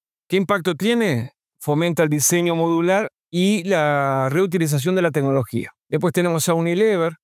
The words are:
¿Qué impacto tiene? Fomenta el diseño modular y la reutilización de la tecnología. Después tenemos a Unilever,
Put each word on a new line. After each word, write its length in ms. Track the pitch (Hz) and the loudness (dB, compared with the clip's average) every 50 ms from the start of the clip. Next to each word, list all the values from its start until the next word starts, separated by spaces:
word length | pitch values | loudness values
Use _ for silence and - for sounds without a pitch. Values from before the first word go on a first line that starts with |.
| _ _ _ _ _ | _ _ _ _ _
¿Qué 80 | - 175 | -2 -2
impacto 400 | 190 190 151 208 190 151 185 170 | 0 0 0 -2 -2 -2 -4 -2
tiene? 560 | 139 190 220 240 240 226 190 139 117 113 - - _ _ _ _ | -2 0 0 0 2 0 0 0 -2 -4 -6 -12 _ _ _ _
Fomenta 460 | - - 151 147 151 170 175 165 - 165 | -8 -4 -2 0 0 0 0 0 0 0
el 60 | 156 | 0
diseño 440 | 147 151 - - 175 175 175 170 170 | 0 0 0 2 2 2 2 0 0
modular 540 | 165 165 170 165 165 170 180 190 202 214 - - _ _ _ | 0 0 0 0 0 2 2 0 0 -2 -4 -10 _ _ _
y 320 | - 175 185 196 214 202 170 | -2 0 2 2 2 0 0
la 640 | 190 190 165 151 147 147 143 139 139 135 135 131 131 | 0 0 2 2 2 2 0 0 0 0 0 0 0
reutilización 640 | 139 175 190 190 165 180 160 151 151 143 127 180 185 | 0 0 0 0 0 0 0 0 0 0 0 0 0
de 80 | 185 175 | 0 0
la 80 | 165 | 0
tecnología. 600 | 131 156 139 135 135 139 117 - - 113 - - - _ _ | 0 0 0 2 0 0 0 -2 -4 -6 -6 -8 -12 _ _
Después 240 | _ - 156 165 170 | _ -4 -2 -2 0
tenemos 380 | - 180 175 175 165 160 - 180 | 0 0 0 0 0 0 0 0
a 40 | 170 | 0
Unilever, 600 | 165 165 170 175 185 220 220 208 175 165 170 165 - | 0 0 0 0 0 2 2 2 0 -2 -2 -4 -8